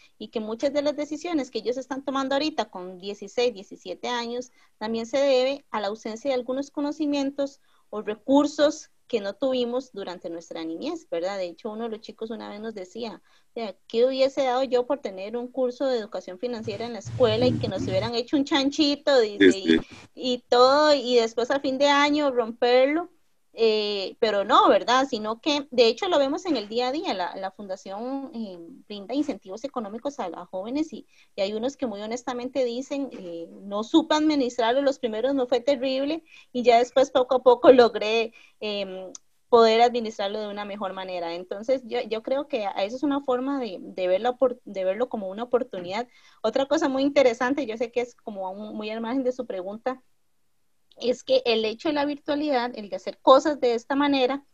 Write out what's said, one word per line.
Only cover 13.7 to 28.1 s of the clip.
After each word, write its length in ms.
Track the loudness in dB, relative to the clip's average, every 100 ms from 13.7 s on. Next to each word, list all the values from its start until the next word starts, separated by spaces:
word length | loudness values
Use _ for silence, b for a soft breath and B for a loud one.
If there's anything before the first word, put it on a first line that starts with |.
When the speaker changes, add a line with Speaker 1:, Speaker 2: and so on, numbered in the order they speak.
| -12 _
Speaker 1:
¿qué 180 | 2 2
hubiese 360 | 4 2 2
dado 200 | 0 0
yo 240 | 0 0 0
por 120 | -2
tener 380 | -4 -10 -8 -8
un 100 | -8
curso 380 | -2 -2 0 -2
de 140 | -2
educación 400 | -4 -10 -10 -8
financiera 480 | -8 -6 -8 -8 -8
en 60 |
la 60 | -10
escuela 460 | -8 2 4 4 2
y 80 | 2
que 80 | -2
nos 160 | -4
hubieran 320 | -2 -2 -2 -4
hecho 200 | 0 0
un 100 | 2
chanchito?", 760 | 2 2 2 0 0 2 4
dice, 320 | 4 6 6
Speaker 2:
Sí, 100 | 6 2
sí. 60 | 2 b b b -8
Speaker 1:
y, 180 | -4
y 100 | -4 2
todo, 460 | 6 6 6 6 4
y 200 | 4 2
después 340 | 2 0 -2
a 80 | 0
fin 180 | -2 2
de 100 | 4
año 440 | 4 4 4 2
romperlo? 800 | 0 -2 0 4 6 4 2 -4 _ _ _ _
Eh, 640 | 0 2 2 -2 -4 -6 -2
pero 240 | 0 0 4
no, 240 | 6 6
¿verdad? 360 | 6 4 2 2
Sino 320 | -2 -6 -4
que, 260 | -2 -2 -2
de 160 | 4 4
hecho, 200 | 4 0
lo 100 | 0
vemos 280 | 0 -2 -2
en 100 | -4
el 140 | -4
día 180 | -4 -2
a 40 |
día. 200 | -4 -4
La, 220 | -4 -6 -6
la 160 | -10
fundación, 800 | -10 -12 -12 -10 -10 -8